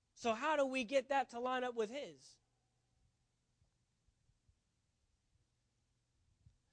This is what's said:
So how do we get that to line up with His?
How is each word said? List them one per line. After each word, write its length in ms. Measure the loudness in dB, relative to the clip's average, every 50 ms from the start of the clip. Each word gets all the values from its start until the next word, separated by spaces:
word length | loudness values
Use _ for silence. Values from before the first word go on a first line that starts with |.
| _ _ _
So 200 | -4 0 0 0
how 220 | 2 2 2 4
do 100 | 4 4
we 180 | 2 2 0 -2
get 240 | 2 2 0 2 2
that 220 | 2 0 0 0
to 100 | -4 -4
line 240 | -2 -2 0 0 -2
up 100 | -2 -2
with 160 | -2 -2 -2
His? 460 | -2 -6 -10 -10 -12 -16 -20 -20 -20 -20 _ _ _ _ _ _ _ _ _ _ _ _ _ _ _ _ _ _ _ _ _ _ _ _ _ _ _ _ _ _ _ _ _ _ _ _ _ _ _ _ _ _ -20 _ _ _ _ _ _ _ _ _ _ _ _ _ _ _ _ _ _ _ _ _ _ _ _ _ _ _ _ _ _ _ _ _ _ _ _ _ -20 -20 -20 _ _ _